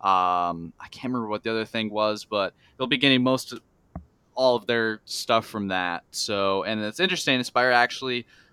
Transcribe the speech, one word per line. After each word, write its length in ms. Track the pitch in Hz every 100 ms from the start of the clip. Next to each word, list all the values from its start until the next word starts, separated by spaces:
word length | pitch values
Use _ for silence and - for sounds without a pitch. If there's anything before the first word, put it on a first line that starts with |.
um, 720 | 98 92 90 90 87 85 85 -
I 80 | -
can't 140 | - 123
remember 240 | 123 110
what 120 | 107
the 80 | 113
other 160 | 110 110
thing 240 | 117 107
was, 360 | 104 107 107 -
but 280 | 104 92 - _ -
they'll 80 | 127
be 120 | 123
getting 260 | 139 131
most 300 | 127 131 -
of, 80 | 123 _ _ _ - - _ _ -
all 200 | 131 120
of 120 | 101
their 340 | 117 113 110
stuff 420 | - - - 113 -
from 220 | 110 98
that. 340 | 92 90 85 -
So, 520 | - - 101 98 98
and 160 | 101 107
it's 220 | 107 131
interesting, 400 | 185 180 - 127
Aspire 300 | 120 123 127
actually 540 | 120 123 - 131 120 - _ _